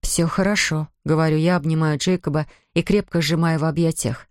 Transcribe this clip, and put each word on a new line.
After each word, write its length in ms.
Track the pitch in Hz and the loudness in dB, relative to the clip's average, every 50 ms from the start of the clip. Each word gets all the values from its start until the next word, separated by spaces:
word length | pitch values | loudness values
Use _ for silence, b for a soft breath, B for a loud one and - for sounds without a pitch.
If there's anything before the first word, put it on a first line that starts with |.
«Все 260 | - - - - 170 | -6 -4 -2 0 0
хорошо», — 600 | 165 - - 190 196 208 - - - 156 156 156 - _ _ _ | 0 0 0 0 0 0 0 -2 -2 -2 -4 -4 -6 _ _ _
говорю 320 | - 156 156 160 160 156 | 0 2 2 2 2 2
я, 180 | 156 156 170 180 | 2 2 2 2
обнимаю 420 | 175 - 160 160 156 160 156 151 | 2 0 0 0 2 2 0 0
Джейкоба 500 | 131 - 185 185 180 - 160 143 156 147 b b b b b b | 0 0 0 -2 0 -2 -4 -4 -4 -4 b b b b b b
и 80 | 165 | -2
крепко 400 | 170 - 202 208 202 - - 170 | 0 2 0 0 0 0 -2 -2
сжимаю 380 | 160 143 165 180 170 165 160 156 | 0 0 0 0 2 0 0 0
в 60 | 147 | 0
объятиях. 640 | 160 147 165 170 165 160 - - 113 120 - - _ | -2 0 0 0 0 0 -2 -4 -4 -6 -6 -12 _